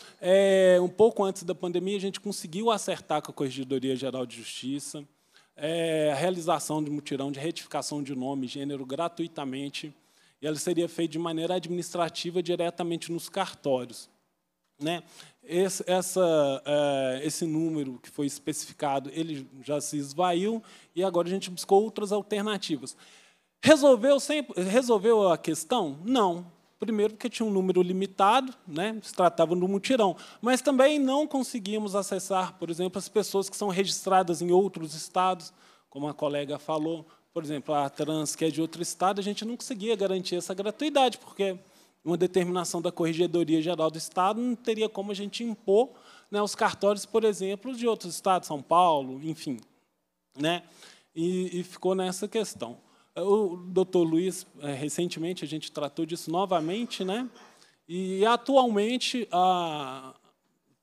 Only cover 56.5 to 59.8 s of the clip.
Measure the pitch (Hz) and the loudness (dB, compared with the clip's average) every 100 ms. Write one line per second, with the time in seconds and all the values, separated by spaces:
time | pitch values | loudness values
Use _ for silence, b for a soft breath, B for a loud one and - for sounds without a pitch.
56.5 | 180 156 208 240 - 185 214 254 - B | 2 0 -4 -6 -6 -4 -4 -6 -12 B
57.5 | B B B - 180 185 190 220 240 - | B B B -10 -6 -4 2 4 4 4
58.5 | 269 247 208 214 247 - 254 214 175 185 | 4 4 2 0 0 -2 -4 -2 2 4
59.5 | 180 170 151 | 4 0 -4